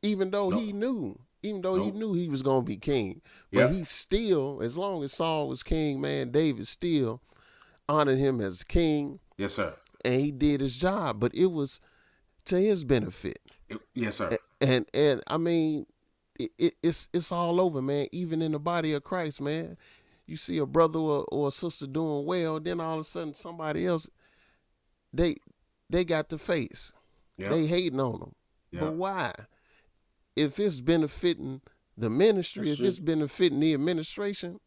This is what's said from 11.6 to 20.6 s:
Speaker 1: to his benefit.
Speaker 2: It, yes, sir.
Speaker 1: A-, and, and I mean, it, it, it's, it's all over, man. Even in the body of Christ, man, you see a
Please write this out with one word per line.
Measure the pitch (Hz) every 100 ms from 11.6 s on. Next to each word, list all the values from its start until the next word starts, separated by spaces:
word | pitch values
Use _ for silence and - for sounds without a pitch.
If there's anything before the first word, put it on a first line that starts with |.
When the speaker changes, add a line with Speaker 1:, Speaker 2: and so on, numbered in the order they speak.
| 143 - _ _ _ _ _ _ -
Speaker 1:
to | 180
his | 202 196
benefit. | 139 127 - 95 85 - _ _ -
Speaker 2:
It, | 110 _
yes, | - 110 104
sir. | -
Speaker 1:
A-, | 120 _ _
and, | 135 127 107
and | - 147 131 -
I | 156
mean, | 170 170 156 151 - _ _ _ _ _
it, | 117 _
it, | 165 -
it's, | 165 160 -
it's | 180 165
all | 175 170 175
over, | 185 147
man. | 131 143 143
Even | - 175 160
in | 160
the | 151
body | 151 175 160
of | 147
Christ, | - 185 160 143
man, | 143 160 165 170 _ - _ _ -
you | 156
see | -
a | 170